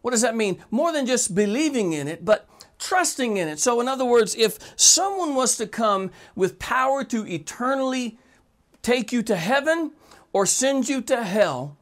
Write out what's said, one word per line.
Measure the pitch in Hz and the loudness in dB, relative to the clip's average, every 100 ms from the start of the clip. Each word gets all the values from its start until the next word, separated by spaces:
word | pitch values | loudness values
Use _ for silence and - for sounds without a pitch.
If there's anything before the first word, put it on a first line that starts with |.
what | 240 | 0
does | 247 | 2
that | 240 | 2
mean? | 226 214 180 - | 0 -2 -2 -4
More | 220 339 | 0 0
than | 311 254 | 0 0
just | 247 - | 0 0
believing | 180 208 220 311 262 190 | 0 0 0 0 0 -2
in | 156 143 | -2 -6
it, | 165 | -8
but | 170 214 - - - _ | 0 0 0 -20 -20 _
trusting | - 370 330 - 247 202 | -2 0 0 -2 -2 0
in | 160 | -2
it. | 151 | -2
So | 247 240 | 0 0
in | 240 | 0
other | 262 | -2
words, | 254 240 220 | 4 4 4
if | - 220 - - | 2 0 0 -16
someone | - - - 392 392 339 269 | 2 4 6 2 -2 -2 0
was | 254 - | 0 0
to | 214 | -4
come | - 226 196 185 - - | 0 2 2 -2 -10 -18
with | - 190 - | -2 -2 -2
power | - 247 262 277 | -4 0 0 0
to | 262 226 | -2 -4
eternally | 202 165 151 - 247 269 262 254 240 - _ _ _ _ _ _ | -4 -8 -10 -6 -4 -2 -2 -2 -6 -10 _ _ _ _ _ _
take | - 247 214 | -2 0 0
you | 247 | -2
to | 233 190 | 0 -2
heaven | 165 269 285 330 311 - _ - _ | 2 0 2 0 -2 -8 _ -20 _
or | 196 | -2
send | 190 - 254 269 254 | 0 2 2 0 0
you | 269 | -4
to | - 247 | 0 -2
hell | 214 202 185 131 139 143 | 0 2 2 2 -8 -12